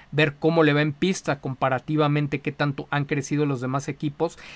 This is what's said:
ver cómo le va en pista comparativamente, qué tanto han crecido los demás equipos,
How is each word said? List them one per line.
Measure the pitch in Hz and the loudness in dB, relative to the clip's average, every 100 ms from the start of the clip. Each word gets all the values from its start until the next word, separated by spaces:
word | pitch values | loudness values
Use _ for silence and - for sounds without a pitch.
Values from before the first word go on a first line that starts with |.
| - | -6
ver | 143 151 | 0 0
cómo | 143 160 165 | 2 2 4
le | 151 | 6
va | 147 | 4
en | 151 | 2
pista | 147 180 185 - 139 | 0 0 0 -4 -4
comparativamente, | 135 131 131 127 - 151 147 147 147 143 | -6 -2 -2 -2 -2 0 2 2 0 -4
qué | 151 | -6
tanto | 139 143 139 - | -2 -4 -4 -4
han | 143 143 | -4 -2
crecido | 143 135 147 147 | -4 -2 0 0
los | 131 | -2
demás | 127 139 139 | -2 -4 -6
equipos, | 143 151 - 165 - - | -6 -6 -2 -4 -4 -18